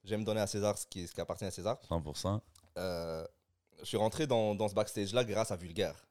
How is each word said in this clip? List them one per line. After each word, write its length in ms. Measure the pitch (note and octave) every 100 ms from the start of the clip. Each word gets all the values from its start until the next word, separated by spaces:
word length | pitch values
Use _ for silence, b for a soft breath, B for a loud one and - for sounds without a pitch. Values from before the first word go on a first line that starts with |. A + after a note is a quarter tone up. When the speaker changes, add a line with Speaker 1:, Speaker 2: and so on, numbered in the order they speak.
Speaker 1:
j'aime 200 | G2 G#2+
donner 180 | A2 G#2+
à 60 | G2+
César 300 | G#2+ G#2 G2+
ce 80 | -
qui, 200 | G2 F2
ce 60 |
qui 80 | -
appartient 240 | E2+ F2 G2
à 60 |
César. 260 | F#2 F#2 B2+ -
Speaker 2:
Cent 140 | E2+
pour 160 | D2+ C#2
cent. 240 | F2+ G#2+ - - - F2+
Speaker 1:
Euh, 480 | F#2 E2+ E2 D#2+ E2 _ _ _ _ -
je 60 | -
suis 120 | G#2+
rentré 300 | A2 - D3+
dans, 280 | A#2+ G#2+ G#2
dans 120 | G#2+
ce 60 |
backstage-là 500 | G2 G#2 - G2+ A#2+
grâce 280 | A#2+ G2+ A2
à 40 | F#2
Vulgaire 400 | F2 E2+ F2 D2 -